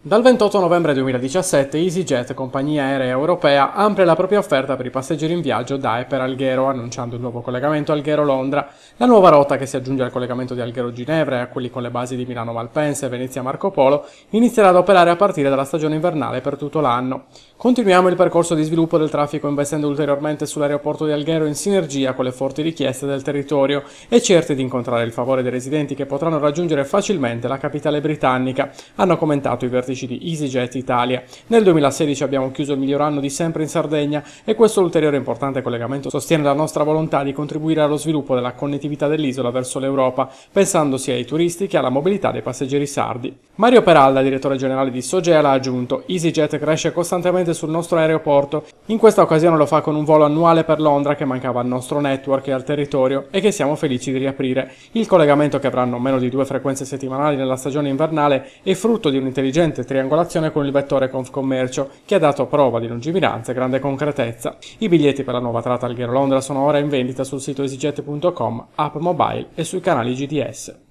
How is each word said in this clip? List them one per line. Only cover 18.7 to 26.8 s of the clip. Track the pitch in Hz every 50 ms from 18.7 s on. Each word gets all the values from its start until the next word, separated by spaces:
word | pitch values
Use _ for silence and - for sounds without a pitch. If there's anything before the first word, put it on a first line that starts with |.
| 165 165 165 160 170 165
del | 156 147
traffico | - 151 147 143 - 151 143
investendo | 147 143 143 143 143 160 151 147
ulteriormente | 147 143 139 156 143 143 139 147 151 151 147 151
sull'aeroporto | 139 - 156 147 143 147 143 147 151 151 147 156
di | 151
Alghero | 147 147 147 156 165 160 156
in | 151 151
sinergia | - - 196 202 190 170 143 139 139 135 131 127
con | 131 131
le | 127
forti | 127 - 135 135 135 -
richieste | 151 165 160 - 151 139 127 - -
del | 139 139 135
territorio | 135 147 139 143 135 139 156 143 135 135 143 143 - - - - - -
e | - 240
certi | 233 - 190 165 143 - 151
di | 131
incontrare | 135 127 123 127 120 127 120 117 117
il | 117
favore | 117 - 123 123 131 131
dei | 127 123
residenti | 120 127 123 131 143 151 147 135 143
che | 139 139
potranno | 135 139 139 160 165 165 151
raggiungere | 139 147 143 160 175 165 156 139